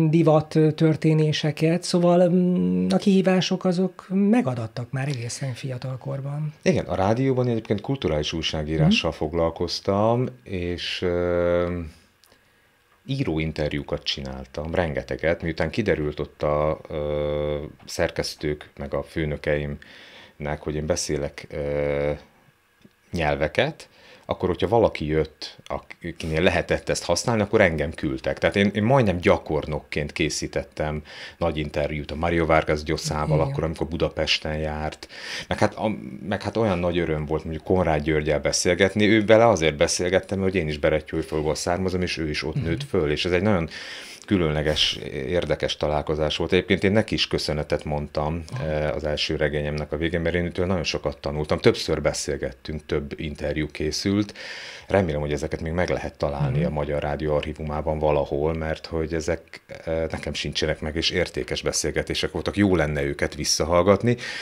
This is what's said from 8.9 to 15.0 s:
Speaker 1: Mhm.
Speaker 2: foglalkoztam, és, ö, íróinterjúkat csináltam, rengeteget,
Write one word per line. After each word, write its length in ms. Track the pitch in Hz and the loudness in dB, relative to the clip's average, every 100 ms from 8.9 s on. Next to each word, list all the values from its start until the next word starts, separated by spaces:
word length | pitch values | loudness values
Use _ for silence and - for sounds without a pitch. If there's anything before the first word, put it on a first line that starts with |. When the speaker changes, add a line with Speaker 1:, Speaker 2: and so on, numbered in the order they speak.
| 113 82 | 4 2
Speaker 1:
Mhm. 100 | - | -2
Speaker 2:
foglalkoztam, 840 | 78 85 82 - 87 - - 98 110 120 127 - | -2 2 0 0 -4 -2 0 2 4 2 0 -6
és, 580 | - 95 87 85 - - | -8 -4 -4 -4 -6 -2
ö, 800 | 90 87 87 87 87 87 87 87 78 - _ _ _ _ _ _ _ _ _ _ - | 0 0 2 2 2 2 0 -2 -8 -14 _ _ _ _ _ _ _ _ _ _ -6
íróinterjúkat 960 | 135 104 80 80 78 73 73 - 76 | -2 -2 0 -2 -2 -2 -4 -4 -6
csináltam, 720 | - - 67 65 65 - 80 85 | -4 -6 -8 -10 -10 -8 -4 0
rengeteget, 640 | 80 65 | 0 -2